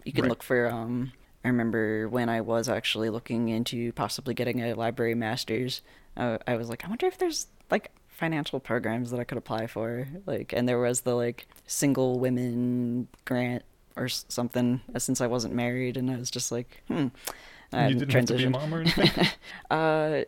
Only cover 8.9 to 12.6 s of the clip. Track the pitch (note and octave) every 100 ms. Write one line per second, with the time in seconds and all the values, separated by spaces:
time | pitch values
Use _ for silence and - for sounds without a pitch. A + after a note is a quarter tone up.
8.9 | A#2 A#2+ B2 A#2+ A#2 - A2 A2+ - A2+
9.9 | A#2+ C3+ F3 G3+ A2 - - B2 A#2+ A#2+
10.9 | B2 B2+ A#2+ A#2+ A#2+ - - - - C#3+
11.9 | C3 B2+ B2 B2+ B2 B2 A#2+